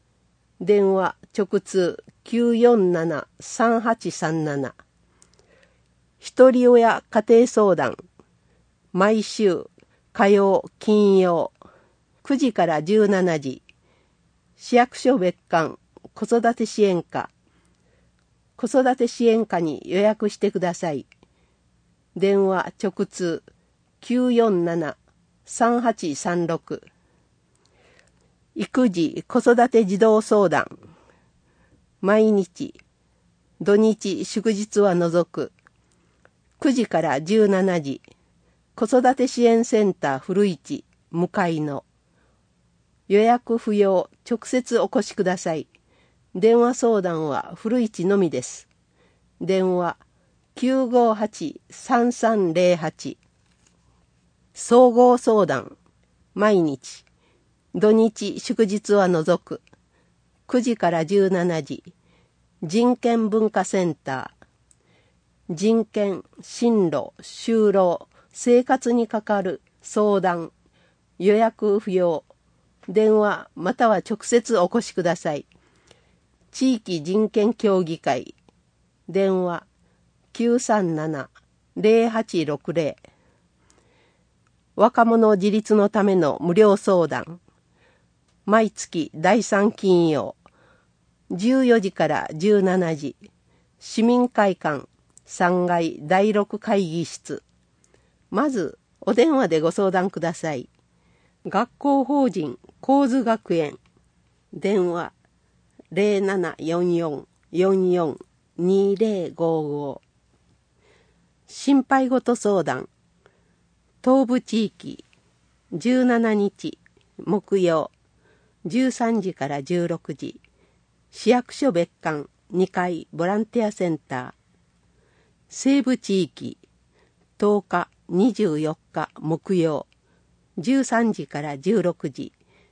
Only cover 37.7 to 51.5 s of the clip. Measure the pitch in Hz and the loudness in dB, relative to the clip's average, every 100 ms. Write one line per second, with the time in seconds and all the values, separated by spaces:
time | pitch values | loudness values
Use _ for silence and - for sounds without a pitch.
37.7 | 175 139 - - _ _ _ _ _ _ | -2 -4 -10 -14 _ _ _ _ _ _
38.7 | - 220 254 247 262 254 - 233 226 233 | -6 0 2 2 2 -2 2 2 2 2
39.7 | 220 202 - 147 135 - 185 202 160 - | 0 0 -2 -4 -6 -4 0 0 -2 -10
40.7 | 147 _ _ _ 165 175 214 175 160 151 | -12 _ _ _ -4 -4 -2 -2 -2 -6
41.7 | 135 _ _ _ _ _ _ _ _ _ | -8 _ _ _ _ _ _ _ _ _
42.7 | _ _ _ - 202 226 240 - 233 - | _ _ _ 0 2 4 0 0 -4 -2
43.7 | 208 196 180 - _ - 233 - 254 - | 0 2 2 -2 _ -8 -8 -2 -4 -2
44.7 | 226 190 - - - 185 180 180 160 - | -2 0 -2 -4 -4 -2 -2 -4 -6 -8
45.7 | _ _ _ _ _ _ 185 214 233 240 | _ _ _ _ _ _ 0 2 4 2
46.7 | 254 233 214 180 160 156 135 - 175 220 | 0 0 0 0 -4 -4 -6 -8 -10 -4
47.7 | 247 220 - 180 202 170 127 - - _ | -2 -2 -2 0 2 0 -2 -8 -16 _
48.7 | _ _ _ _ _ _ - 175 190 185 | _ _ _ _ _ _ -12 -2 0 0
49.7 | 180 170 - _ _ _ _ _ - 247 | 0 -2 -6 _ _ _ _ _ -4 -2
50.7 | 262 247 247 233 214 214 - 160 | 0 2 2 2 0 -4 -6 -12